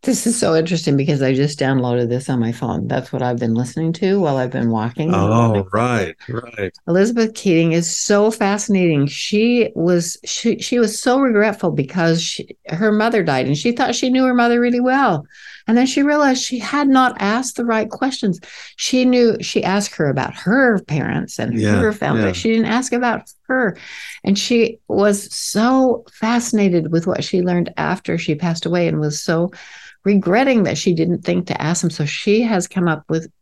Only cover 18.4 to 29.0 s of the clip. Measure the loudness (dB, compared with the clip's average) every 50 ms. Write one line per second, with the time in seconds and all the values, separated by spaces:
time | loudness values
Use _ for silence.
18.4 | -6 -20 -20 -20 -20 -20 -12 -8 -6 -2 0 2 4 4 4 4 4 4 2 0
19.4 | -4 -4 -4 -2 0 0 0 0 -2 -4 -4 -2 0 0 0 0 -2 -4 -6 -6
20.4 | -2 0 2 4 4 4 2 2 -2 -2 -4 -2 -2 -2 -2 -4 -4 -6 -6 -6
21.4 | -4 -4 -2 0 2 2 4 4 2 2 0 0 -2 0 0 2 0 0 -2 0
22.4 | 0 0 2 2 2 0 0 -2 -2 -2 -2 -2 0 -2 -2 -4 -6 -12 -20 _
23.4 | _ _ -2 0 0 -2 -2 -6 -14 -20 -18 -16 -16 -16 -18 -6 _ 0 0 0
24.4 | 0 0 2 2 2 2 -2 -8 _ _ 0 2 2 2 2 0 -4 -10 -10 -10
25.4 | -8 -4 -2 0 2 2 4 4 4 2 0 -2 -6 -14 _ -6 -2 0 0 0
26.4 | 0 0 0 2 2 4 2 2 0 2 -2 0 0 0 -2 -2 -4 -2 -2 0
27.4 | 0 2 0 0 -2 -2 -4 -4 -2 -2 -2 -4 _ -4 -4 -4 -2 -2 -4 -2
28.4 | -2 -2 -2 -2 -2 -2 0 0 0 0 0 0